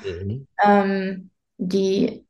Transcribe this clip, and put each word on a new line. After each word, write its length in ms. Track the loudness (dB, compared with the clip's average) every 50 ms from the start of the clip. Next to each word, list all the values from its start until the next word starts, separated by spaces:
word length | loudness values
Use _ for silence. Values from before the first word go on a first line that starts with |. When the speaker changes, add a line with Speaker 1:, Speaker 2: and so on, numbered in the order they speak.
| -10
Speaker 1:
Mhm. 440 | -10 -8 -8 -6 -8 -8 -8 -10 -10 _ 2 4
Speaker 2:
ähm, 680 | 6 6 6 4 2 0 -2 -2 -4 -6 -8 -12 -16 _ _ _ _ _ -8
die 680 | -6 -2 0 0 0 0 0 0 0 -2 -4 -8 -16 _